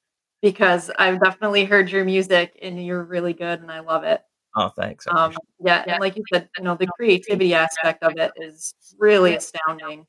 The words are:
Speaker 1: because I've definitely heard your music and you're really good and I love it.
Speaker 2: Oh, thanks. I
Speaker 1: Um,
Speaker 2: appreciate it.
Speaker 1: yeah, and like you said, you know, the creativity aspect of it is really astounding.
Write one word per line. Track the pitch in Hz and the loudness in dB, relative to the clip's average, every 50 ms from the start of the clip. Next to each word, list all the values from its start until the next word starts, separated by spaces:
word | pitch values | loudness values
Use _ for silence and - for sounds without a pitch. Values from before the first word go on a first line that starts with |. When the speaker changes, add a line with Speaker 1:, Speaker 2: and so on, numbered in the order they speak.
| _ _ _ _ _ _ _ _ | _ _ _ _ _ _ _ _
Speaker 1:
because | - 202 190 - 208 185 180 175 - - - - | 0 2 2 2 2 2 2 0 -2 -4 -2 0
I've | 190 185 185 185 | 2 2 2 4
definitely | 196 190 185 - 214 208 202 202 196 | 2 2 2 0 -2 0 2 2 2
heard | 196 208 202 190 180 | 4 4 4 4 2
your | 190 196 190 | 0 0 0
music | 190 190 190 190 190 190 175 175 180 _ - | 2 0 0 2 4 2 2 2 0 _ -14
and | - 185 175 180 180 | -14 -12 -10 -8 -8
you're | 175 180 180 175 | -6 -6 -6 -6
really | 170 180 175 175 175 165 | -6 -6 -4 -4 -4 -4
good | - 170 170 170 170 | -6 -6 -6 -6 -8
and | 165 165 | -10 -12
I | 160 160 | -16 -10
love | 160 160 160 160 160 | -6 -4 -2 -2 0
it. | 160 160 - _ _ _ _ _ _ - | 0 -2 -2 _ _ _ _ _ _ -4
Speaker 2:
Oh, | 107 98 - | -4 -4 -4
thanks. | - - - - - - - | -4 -6 -8 -8 -8 -10 -6
I | - | -2
Speaker 1:
Um, | - 160 | 0 0
Speaker 2:
appreciate | 165 160 - | 0 0 -2
it. | - - _ _ - 175 | -8 -16 _ _ -2 0
Speaker 1:
yeah, | 180 175 175 - | 2 2 2 0
and | 175 175 175 | -2 -2 -2
like | 196 196 190 | -2 -2 -4
you | 214 208 - | -6 -6 -2
said, | 185 175 175 _ - - | -2 -2 -2 _ -12 -8
you | 185 | -4
know, | 180 175 | -4 -2
the | 170 185 | -2 -4
creativity | 185 - - 233 226 180 190 - - 202 185 190 180 170 | -4 -4 0 2 2 2 2 2 -2 -2 0 2 2 2
aspect | 165 160 160 - 165 160 165 156 - | 2 0 0 -2 -2 -2 -2 -2 0
of | 165 165 156 | -2 -2 0
it | 160 160 - - | -2 -4 -4 -4
is | - 160 156 156 156 - - - _ _ _ _ - | -8 -16 -16 -16 -14 -16 -16 -16 _ _ _ _ 2
really | 208 214 208 196 185 180 165 | 4 4 6 6 4 4 2
astounding. | 156 - - - 165 160 156 160 160 - - 151 151 160 | 0 -6 -10 -8 -6 -4 -4 -4 -6 -10 -14 -14 -14 -18